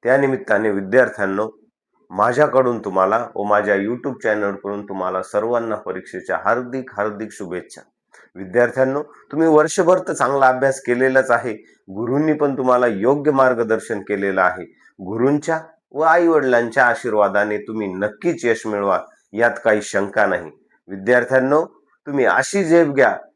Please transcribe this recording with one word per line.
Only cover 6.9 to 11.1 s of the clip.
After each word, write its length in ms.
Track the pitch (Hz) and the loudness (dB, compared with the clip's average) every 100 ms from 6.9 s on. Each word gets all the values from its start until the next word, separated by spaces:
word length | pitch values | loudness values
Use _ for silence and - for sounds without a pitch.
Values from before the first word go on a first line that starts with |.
| - | -6
हार्दिक 300 | 107 101 107 | -6 -6 -12
शुभेच्छा. 500 | - 95 90 - - - _ _ _ _ 90 | -12 -10 -10 -10 -20 -20 _ _ _ _ -16
विद्यार्थ्यांनो, 680 | 95 117 120 131 131 139 | -4 0 0 2 0 -2
तुम्ही 440 | 151 - _ 143 160 | -8 -16 _ 0 4
वर्षभर 520 | 151 160 - 170 180 | 4 4 2 2 2
तर 140 | 160 | 0
चांगला 340 | 160 127 139 131 | -2 -2 2 2
अभ्यास 340 | 127 135 131 | 4 0 -2
केलेलाच 500 | - 120 131 | -2 0 2